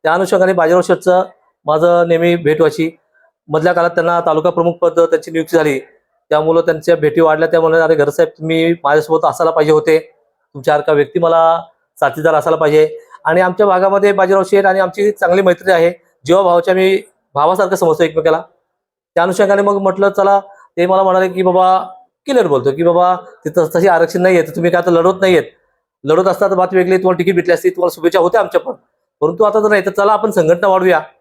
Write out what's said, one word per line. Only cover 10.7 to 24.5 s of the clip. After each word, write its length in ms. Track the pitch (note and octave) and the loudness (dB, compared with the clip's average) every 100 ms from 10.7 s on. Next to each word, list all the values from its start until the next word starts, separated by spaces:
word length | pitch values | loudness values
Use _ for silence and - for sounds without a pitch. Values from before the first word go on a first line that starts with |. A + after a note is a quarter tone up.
| D3 D3 | -2 0
व्यक्ती 260 | D3 C#3 F3+ | 0 0 -2
मला 440 | E3+ E3 E3 E3 E3 _ _ _ | 0 2 2 0 -6 _ _ _
साथीदार 340 | C#3 C3+ D#3 | -4 -2 0
असायला 220 | D#3 D#3+ D#3 | 0 0 0
पाहिजे." 420 | D#3 D#3 D#3 - _ - | 2 2 2 -2 _ -8
आणि 160 | D3+ E3+ | -2 0
आमच्या 260 | F#3 F3+ G#3 | 0 0 0
भागामध्ये 460 | F#3 F#3+ G3 G3+ | 2 2 2 0
बाजीराव 300 | G3 F#3 G3 | 0 2 0
शेठ 220 | F#3+ G3+ G3 | 2 2 2
आणि 140 | F#3+ | 0
आमची 300 | F#3 G3 G#3 | -2 -2 -4
चांगली 320 | G#3 F3+ F#3 | -2 0 2
मैत्री 300 | F#3 F3 F#3+ | 0 0 0
आहे, 200 | F3 E3+ F3 _ _ | 2 0 -2 _ _
जीवाभावाची, 460 | C3 F#3 F#3 F3 E3+ | 0 2 4 0 0
आम्ही 320 | F#3 F#3+ G3 - _ _ | 0 0 -2 -6 _ _
भावासारखं 400 | C#3+ D#3 F#3 F#3 | -2 0 0 -2
समजतो 300 | F#3 E3+ D#3 | 0 0 0
एकमेकाला. 380 | E3 D#3 D#3+ D#3+ - _ _ _ _ _ _ | 0 0 -2 -2 -6 _ _ _ _ _ _
त्या 80 | F3 | -4
अनुषंगाने 400 | F3+ F#3 G3 G3+ | -2 0 0 2
मग 160 | G3+ G3+ | 0 0
म्हटलं 320 | F#3+ F#3 G3 | -2 0 -2
चला, 300 | G3 G3 G3 - - _ - | 0 0 0 -2 -20 _ -4
ते 100 | F3 | 0
मला 160 | F#3+ | 2
म्हणाले 260 | F#3+ F#3 F#3 | 2 0 0
की, 140 | F#3 | -2
"बाबा 360 | F#3 F#3 F#3 F#3 - - _ _ | 0 2 2 0 -4 -18 _ _
क्लिअर 220 | - B3+ F3+ | -2 0 2
बोलतो 240 | C#3 C3 | 0 -2
की 120 | C#3 | 0
बाबा 340 | E3+ F3 F3+ F#3 - _ | 0 2 0 -2 -8 _
तिथं 220 | - F3+ D#3+ E3+ | -4 -2 0 0
तशी 120 | F#3+ | 2
आरक्षण 340 | E3 E3 F3+ | 2 0 0
नाहीये, 200 | F#3 F3+ | 2 2
तर 140 | D#3 | 0